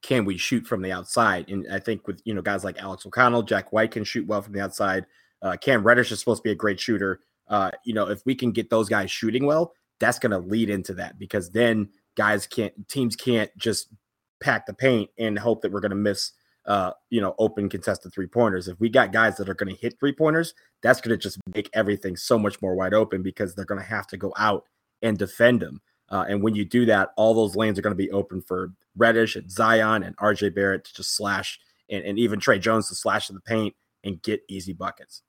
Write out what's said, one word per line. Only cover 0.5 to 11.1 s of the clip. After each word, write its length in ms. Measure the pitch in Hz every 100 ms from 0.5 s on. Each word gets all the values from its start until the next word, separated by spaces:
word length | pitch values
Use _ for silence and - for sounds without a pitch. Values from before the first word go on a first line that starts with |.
| 120 -
from 160 | 107
the 100 | 92
outside? 560 | 92 92 - 113 92 78
And 180 | 98 87
I 80 | 95
think 280 | 117 104 -
with, 140 | 90
you 100 | -
know, 80 | 101
guys 220 | 87 101
like 160 | 95 87
Alex 260 | 95 95 95
O'Connell, 380 | 120 123 120
Jack 280 | 107 104 -
White 200 | 107 113
can 120 | 113
shoot 220 | 101 123 98
well 160 | 104
from 120 | 104
the 80 | 101
outside. 440 | 98 - 98 95 92 _ _ _
Uh, 140 | 95 87
Cam 260 | - 123
Reddish 280 | 101 120 113
is 80 | 107
supposed 220 | - 107
to 60 | 113
be 40 |
a 40 | 95
great 240 | 107 95
shooter. 400 | - 104 98 92 _ _ -
Uh, 240 | 104 95 -
you 120 | 120 107
know, 120 | 95
if 160 | 104 127
we 80 | 131
can 160 | 123
get 180 | 110 -
those 180 | 113 107
guys 220 | 107 95
shooting 340 | - 110 120
well, 300 | 143 156 170 - _ _
that's 200 | 110 -
gonna 180 | 120 98
lead 320 | 90 107 107
into 240 | 101 90
that, 240 | 92 85